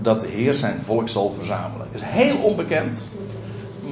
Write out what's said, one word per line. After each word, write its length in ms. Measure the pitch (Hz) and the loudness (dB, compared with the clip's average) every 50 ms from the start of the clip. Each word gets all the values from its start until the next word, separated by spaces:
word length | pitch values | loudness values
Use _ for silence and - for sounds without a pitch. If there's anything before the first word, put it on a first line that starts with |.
dat 200 | 107 113 110 - | 4 4 4 4
de 60 | - | 2
Heer 260 | 95 98 107 120 139 139 | -2 -2 2 2 2 4
zijn 280 | 139 131 104 92 82 | 4 2 0 -2 -2
volk 280 | - - 110 113 110 113 | -2 0 0 2 2 0
zal 240 | - 104 101 101 - | 2 2 0 0 0
verzamelen. 500 | - 87 92 101 92 85 - - - - - | -2 -4 -2 -2 -2 -4 -4 -6 -8 -8 -8
Het 100 | - - | -8 -8
is 60 | - | -6
heel 300 | - - 202 262 294 - | 0 2 4 4 6 4
onbekend, 720 | 190 190 214 202 170 165 - 165 156 151 131 - - - - - - 196 - - - - - - - - - - - - 143 | 4 4 4 2 2 0 0 0 0 0 0 -2 -6 -8 -10 -10 -12 -10 -10 -10 -10 -10 -10 -10 -10 -12 -12 -12 -12 -8 -6